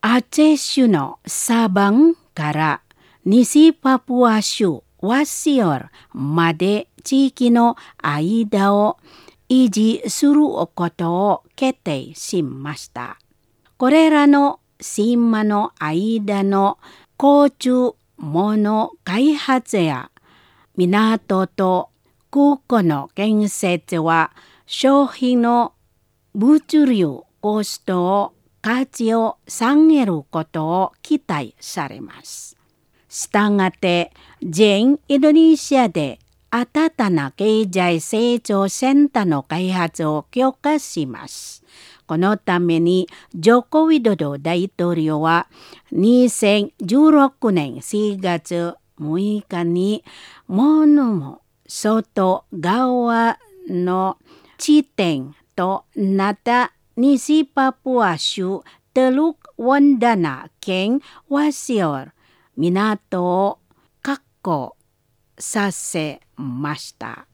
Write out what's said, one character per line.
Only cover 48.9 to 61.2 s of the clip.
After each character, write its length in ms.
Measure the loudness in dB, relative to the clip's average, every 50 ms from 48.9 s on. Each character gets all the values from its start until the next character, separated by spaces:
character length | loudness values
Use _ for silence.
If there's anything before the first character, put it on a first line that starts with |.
| _ _
六 200 | -8 -4 -4 -2
日 460 | -2 -2 -4 -6 -8 _ -6 -4 -4
に、 400 | -2 -2 -2 0 -2 -2 -4 _ -18 -20 -20 -20 -20 -20 -20 _
モ 400 | _ -2 0 2 4 4 4 4
ノ 280 | 4 4 4 4 2 -2
モ 280 | -2 -4 -8 -14 -18 _ _ _ _ _ _
外 800 | -14 -4 -2 0 0 0 -2 _ _ -2 0 0 0 -2 _ _ -14 -6
側 800 | -4 -2 0 0 0 0 0 0 0 0 0 0 0 0 -2 -4 _ _ -20 -20 -12 -6
の 480 | -4 -2 -2 -2 -2 -2 -2 -4 -6 _ _ _ -20 _ _ _ _
地 260 | _ 0 2 4 4 2
点 520 | _ _ -2 -2 -2 -2 -4 -6 -10 -16 _ _ _ _
と 300 | -4 -4 -2 -4 -6 -8 _ _
な 360 | -4 -2 0 0 0 0 -2
っ 80 | -2 _ _
た 300 | 0 0 0 0 -2 _ _ _ _ _
西 480 | 0 2 2 2 2 0 0 0 0 0
パ 300 | 0 _ -2 -2 -2 -2
プ 280 | _ _ -2 0 0 0
ア 140 | 0 0
州 440 | -2 -4 -4 -4 -4 -6 -6 -6 -8 -10 -16 _ _ _ _ _
テ 160 | 0 2 2
ル 240 | 2 2 0 -2 -2
ク 40 | _ _ -20 _ -6
ワ 200 | 0 0 2 4
ン 200 | 4 4 4 4
ダ 180 | 2 0 0
ナ 320 | 0 -2 -4 -4 -8 -14 -20 _ _
県 400 | -8 -6 -4 -4 -2 -2 -4 -4 _ -10 -20 -20